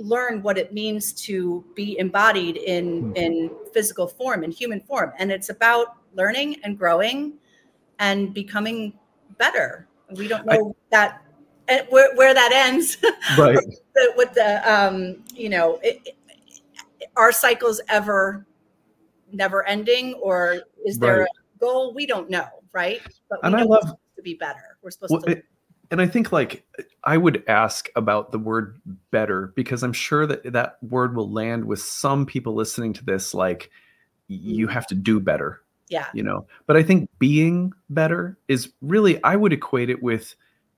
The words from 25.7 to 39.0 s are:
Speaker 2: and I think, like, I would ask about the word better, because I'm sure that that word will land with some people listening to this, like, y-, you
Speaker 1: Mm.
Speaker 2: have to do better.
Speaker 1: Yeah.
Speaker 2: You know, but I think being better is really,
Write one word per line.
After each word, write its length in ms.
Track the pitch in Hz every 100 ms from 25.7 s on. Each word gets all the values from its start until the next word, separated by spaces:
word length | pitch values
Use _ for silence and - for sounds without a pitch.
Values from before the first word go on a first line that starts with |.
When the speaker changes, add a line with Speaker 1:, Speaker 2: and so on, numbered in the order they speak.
| _ _
Speaker 2:
and 100 | 175
I 60 | 180
think, 260 | 233 220
like, 320 | 160 117 - _ - - _
I 120 | - 160
would 260 | 170 - -
ask 420 | 107 110 - -
about 380 | 120 107 104 -
the 60 | 110
word 420 | 110 113 107 - - 95 _
better, 420 | 113 104 95 92
because 280 | 131 120 120
I'm 100 | 123
sure 340 | 117 - 151 151
that 260 | - 123
that 260 | 120 123 -
word 320 | 113 127 123
will 160 | 120 101
land 340 | 107 113 117
with 160 | 110 101
some 460 | - - 139 139 139
people 280 | 131 123
listening 380 | 107 110 - 113
to 100 | 101
this, 300 | - 95 -
like, 360 | 98 92 87 - _ _ _ _ _ -
y-, 100 | 95
you 260 | - 110 107
Speaker 1:
Mm. 40 |
Speaker 2:
have 140 | 117 -
to 60 |
do 260 | 95 104 107
better. 420 | 95 76 73 - _ _ _
Speaker 1:
Yeah. 180 | 160 139
Speaker 2:
You 80 | 107
know, 240 | 104 98 - - -
but 100 | 156
I 60 |
think 280 | 160 185 - _
being 540 | 135 151 165 175 185 - -
better 480 | 147 156 175 175 190 -
is 240 | 127 - _
really, 420 | 139 208